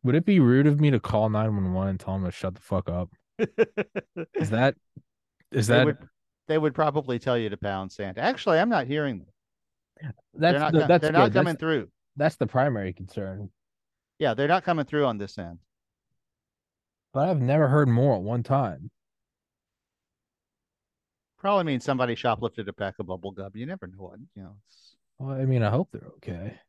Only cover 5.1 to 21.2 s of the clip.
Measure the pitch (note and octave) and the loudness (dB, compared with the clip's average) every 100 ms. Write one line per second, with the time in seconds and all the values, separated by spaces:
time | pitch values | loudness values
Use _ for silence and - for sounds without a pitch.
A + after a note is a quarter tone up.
5.1 | _ _ _ _ B2+ G#2+ A#2+ C3 - - | _ _ _ _ -2 2 4 4 0 -10
6.1 | _ _ _ - D#3 D3+ B2+ D3+ D3 C3 | _ _ _ -2 0 0 0 0 0 -4
7.1 | A#2+ C3 A#2+ A2 G2 G#2 G2 F#2+ - G2 | -4 0 0 -2 -4 -6 -6 -8 -8 -10
8.1 | F#2+ D#3+ C4+ - D#3+ G#3+ G#3+ B2 D3 C#3+ | -4 -4 -2 0 2 2 0 -2 -4 -4
9.1 | G#2 - _ _ _ _ _ _ _ D3+ | -6 -12 _ _ _ _ _ _ _ -16
10.1 | - _ - D#3+ D3 D3+ D#3+ D#3 F3 D3+ | -16 _ -2 0 2 2 2 4 4 4
11.1 | D#3+ G#3 G3 E3 D3+ D#3+ D3+ F2 _ _ | 4 4 4 0 0 -2 -2 -4 _ _
12.1 | - D3 - A#2 C3 C#3+ A2+ F#2+ F2+ F#2 | -2 -2 0 -2 0 0 0 -6 -8 -12
13.1 | - F#2+ F#2+ G2 _ _ _ _ _ _ | -10 -10 -10 -14 _ _ _ _ _ _
14.1 | _ D3 A2+ C#3+ F#3 - E3 C#3 D3+ C#3 | _ -2 0 0 0 0 -2 -2 0 0
15.1 | A2 G2+ - E2+ E2+ _ _ _ _ _ | -2 -8 -10 -14 -14 _ _ _ _ _
16.1 | _ _ _ _ _ _ _ _ _ _ | _ _ _ _ _ _ _ _ _ _
17.1 | - E3 E3+ B2 D3 D3 D3 C#3+ A#2 C#3 | -2 0 0 2 2 4 4 4 4 2
18.1 | G#2+ G2 A#2+ A#2+ C3+ A#2+ F2 D#3 _ _ | 2 -2 -4 0 0 0 -6 -16 _ _
19.1 | _ _ _ _ _ _ _ _ _ _ | _ _ _ _ _ _ _ _ _ _
20.1 | _ _ _ _ _ _ _ _ _ _ | _ _ _ _ _ _ _ _ _ _
21.1 | _ | _